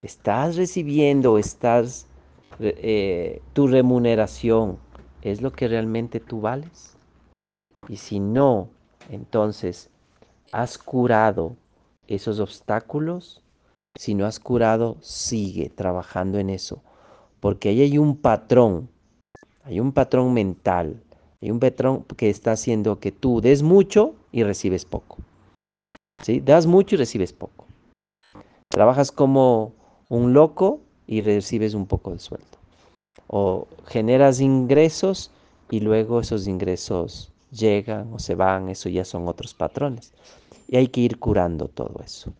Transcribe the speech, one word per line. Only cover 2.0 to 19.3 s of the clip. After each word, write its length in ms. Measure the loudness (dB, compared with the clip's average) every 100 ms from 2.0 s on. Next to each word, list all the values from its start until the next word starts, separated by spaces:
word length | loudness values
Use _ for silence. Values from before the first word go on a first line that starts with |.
| -20 -20 _ _ _ -6
eh, 800 | -6 -4 -2 -2 -2 -4 -6 -10 -10
tu 160 | 0 2
remuneración 1080 | 4 4 2 2 2 0 -2 0 2 0 -6 -14 -20 -20 -12
es 200 | -8 -6
lo 100 | -6
que 160 | -4 -4
realmente 520 | -2 -4 -4 -6 -10
tú 200 | -10 -6
vales? 560 | -6 -6 -10 _ -20 _ _ _ _ _ _ _ _ _ -18
Y 80 | -16
si 240 | -8 -6
no, 480 | -2 2 4 2 -2 _ _ _ -18
entonces, 800 | -18 -6 -2 -2 -2 -8 -8 -16 _ _ _ _ _ _
¿has 260 | -6 -6 -8
curado 800 | -8 -2 2 4 2 0 -6 -8 _ _ _ _ _
esos 320 | -8 -6 -6
obstáculos? 1040 | -6 -10 -6 -6 -6 -8 -6 -8 -14 _ _ _ _ _ _ -16
Si 180 | -6
no 100 | -4
has 140 | -4 -6
curado, 580 | -4 0 2 2 0 -6
sigue 680 | -16 -12 -8 -6 -6 -6 -10
trabajando 680 | -6 -4 -4 -6 -8 -4 -4
en 100 | -4
eso, 340 | -6 -10 -16 _ _ _ _ _ _
porque 300 | -4 -2 0
ahí 120 | 2
hay 160 | 2 2
un 180 | 2 2
patrón, 720 | 0 0 2 4 4 2 -8 _ _ _ _